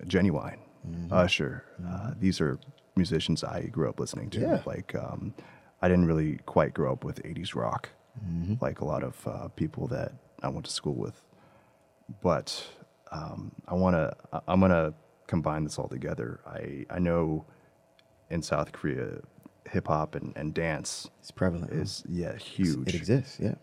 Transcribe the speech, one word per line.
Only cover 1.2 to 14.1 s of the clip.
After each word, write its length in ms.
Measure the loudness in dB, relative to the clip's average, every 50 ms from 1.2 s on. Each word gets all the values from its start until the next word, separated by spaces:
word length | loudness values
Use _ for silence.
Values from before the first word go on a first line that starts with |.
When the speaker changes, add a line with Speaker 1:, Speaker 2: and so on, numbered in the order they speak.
| 6 6 6 2 0 0 -4 -6 -10 -14 -12 -10
Speaker 1:
uh, 60 | -8 -6
Speaker 2:
Mm-hmm. 320 | -6 -6 -6 -6 -2 2
Speaker 1:
these 200 | 2 2 4 4
are 180 | 2 0 0 -2 -6 -14 -20 _ _ _ 2
musicians 460 | 2 2 4 2 0 2 2 0 0 0
I 180 | -4 -4 -4 -6
grew 220 | -4 -2 0 0 0
up 120 | 0 -2
listening 300 | -4 -6 -6 -8 -8 -6
to. 100 | -2 0
Speaker 2:
Yeah. 220 | 0 2 2 0 0
Speaker 1:
Like, 300 | -2 -6 -6 -6 -6 -6
um, 400 | -6 -6 -6 -8 -8 -8 -8 -10 -12 -16 -20 -20 -20 -20 -20 _ 2
I 60 | 4 6
didn't 180 | 8 8 8
really 320 | 6 6 4 2 2 0 -4 -4
quite 260 | 2 4 4 4 4 2
grow 180 | 0 0 0
up 120 | 0 -2 -4
with 160 | -8 -8 -8 -10
eighties 300 | -8 -8 -8 -6 -6 -4
rock, 360 | -2 -2 -2 -2 -4 -6 -10 -18 _ _ _ -14 -10 -6
Speaker 2:
Mm-hmm. 300 | -4 -2 -2 0 0 0 0
Speaker 1:
like 200 | 0 -2 -2 -2
a 40 | -2
lot 180 | -2 -2 -2
of, 240 | -2 -4 -8 -8 -8
uh, 220 | -6 -6 -6 -8 -8
people 380 | -4 -4 -4 -4 -2 -4 -4 -4
that 240 | -4 -4 -4 -6 -8 -12 _ _ _ -8
I 60 | -6 -6
went 160 | -6 -6 -6
to 60 | -8
school 220 | -6 -4 -4 -4 -2
with. 260 | -2 -4 -6 -8 -12 _ _ _ _ -20 -20 -20 -20 _ _ _ _ _ _ _ _ _ -18 -8 -2
But, 440 | 0 2 2 2 0 -4 -8 -8 -10 -12 -16 -20 -20 -20 _ _ -16 -12
um, 400 | -10 -8 -8 -8 -10 -10 -10 -12 -12 -14 -6
I 80 | -2 2
wanna, 400 | 4 6 6 6 6 4 2